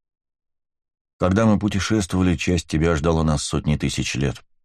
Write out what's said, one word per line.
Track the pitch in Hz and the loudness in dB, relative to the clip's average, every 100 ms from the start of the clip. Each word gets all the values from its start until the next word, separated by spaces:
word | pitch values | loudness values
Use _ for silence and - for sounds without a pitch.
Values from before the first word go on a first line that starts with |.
| _ _ _ _ _ _ _ _ _ _ _ _ | _ _ _ _ _ _ _ _ _ _ _ _
«Когда | 90 98 113 | 0 4 4
мы | 98 | 2
путешествовали, | 104 101 - 110 92 92 92 | 0 -2 -2 -2 0 0 2
часть | 87 - 87 - | 0 0 -2 -2
тебя | 80 85 78 | 0 2 2
ждала | 82 82 | 2 2
нас | 80 73 | 0 -2
сотни | - 73 71 73 | -2 -4 -2 -2
тысяч | 71 69 64 62 | -2 -4 -4 -2
лет», — | 67 - - _ | -4 -6 -16 _